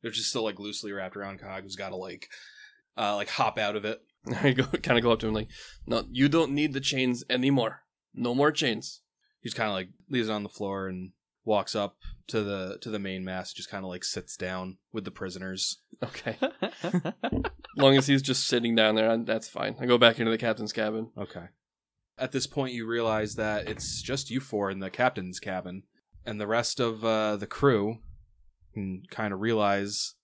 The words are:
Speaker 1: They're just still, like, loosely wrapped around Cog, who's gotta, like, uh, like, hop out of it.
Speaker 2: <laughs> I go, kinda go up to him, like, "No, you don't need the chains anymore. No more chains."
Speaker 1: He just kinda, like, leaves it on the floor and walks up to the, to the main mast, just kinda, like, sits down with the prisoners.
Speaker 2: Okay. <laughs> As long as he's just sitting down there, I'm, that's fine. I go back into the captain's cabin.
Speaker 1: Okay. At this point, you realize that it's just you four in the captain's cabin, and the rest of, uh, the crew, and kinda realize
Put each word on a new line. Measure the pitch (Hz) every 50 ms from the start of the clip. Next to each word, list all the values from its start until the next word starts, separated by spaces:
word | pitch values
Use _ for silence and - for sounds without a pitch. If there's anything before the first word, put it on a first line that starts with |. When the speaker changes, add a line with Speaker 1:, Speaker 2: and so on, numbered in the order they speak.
| -
Speaker 1:
They're | 117
just | 110 - - -
still, | - 127 110
like, | 110 101 92
loosely | 101 104 104 - - 104 101
wrapped | 98 95 92 -
around | 101 101 98 98 95
Cog, | - 98 95 98 95
who's | 98 98
gotta, | 95 98 95 95
like, | 92 92 92 90 92 - - - - - - - - - - _ _ _ _ _ -
uh, | 113 101 104
like, | 101 104 -
hop | - - 135 110 - -
out | 107 101 104
of | 107 101
it. | 107 113 - _ _ _ _ _
Speaker 2:
<laughs> | 117 123 104 98
I | 123 127
go, | 127 131
kinda | - - - - - 127 117
go | 113 120 117
up | 113
to | - 110
him, | 107
like, | 107 110 110 - - - - - - -
"No, | - 120 113 - -
you | 117 123 135 147
don't | 143 165 160 135 139
need | 147 151 156 135
the | 135
chains | 139 - 143 131 131 127 123 120 - _
anymore. | 123 127 127 139 139 135 117 110 - - _ _ _ _ _ _ _
No | - 120 120 120
more | 131 143 151 151
chains." | - 160 131 110 110 - - - - _ _ _ _ _ _ _ _
Speaker 1:
He | _ 120
just | 110
kinda, | - 113 107 101
like, | 95 92 90 - _ _ _
leaves | 143 127 113 110
it | 107
on | 104 101
the | 101
floor | - - 107 98 98 98 95 95
and | 92 92 92 92 _ _ _ _ _ _ _
walks | 113 107 101 95 - -
up | 110 101 101 _ _ - - - - _
to | - - 113 104
the, | 101 101 98 92 92 - - -
to | 110
the | 107 104
main | 98 98 95 92 92
mast, | 92 92 92 90 - -
just | - - -
kinda, | - 98 95
like, | 92 90 90 -
sits | - - 101 90 - -
down | - 98 90 92 92 92 92 92 _ _ _ -
with | 113 98
the | 95
prisoners. | - - - 95 87 92 95 92 95 92 - - - _ _ _ - _ -
Speaker 2:
Okay. | 120 - - - - 110 - -
<laughs> | 302 - - - - - - - 185 - 180 - 165 - _ - 277 - - - - - - - - - -
As | 143
long | 135 139
as | 139 135
he's | 139 139 135 135
just | 139 131 - -
sitting | - - 120 117 117 113
down | 113 110 107 107
there, | 110 110 113
I'm, | 113 113 117
that's | 107 110 113 - -
fine. | - - - 104 110 -
I | 117
go | 123 123 120
back | 123 117 113 -
into | 117 113
the | 113 110
captain's | 117 117 110 - 110 104 -
cabin. | - 110 107 110 110 113 110 _
Speaker 1:
Okay. | - 98 - - 90 85 - _ _ _ _ _ _ _ _ _ _ _ _ _ -
At | 131 127 -
this | 135 127
point, | - - 143 135 131 123
you | 120 113
realize | 110 117 117 117 113 110 107 107 107 107
that | 110 110 107 107 104 113 110
it's | 107 - - - - -
just | - - - 135 - -
you | 113 131
four | 131 - - 104 101 98
in | 98 95
the | 98 95
captain's | - - 123 127 - - 92 92 92 -
cabin, | - 101 95 92 90 90 90 95 95 _ _ _ _ _ _ - -
and | - 107 104
the | 104
rest | 101 110 117 - - - -
of, | 127 117 113 107 110
uh, | 113 110 110 110 107 107
the | 101 101
crew, | - - - - 143 127 104 101 104 117 117 - - - - - _ _ _ - - _ _ _ _ _
and | 110 101 95 92 92 95 -
kinda | - - 110 104 98
realize | 95 104 113 117 110 107 101 101 101 101 101 104 - - - - _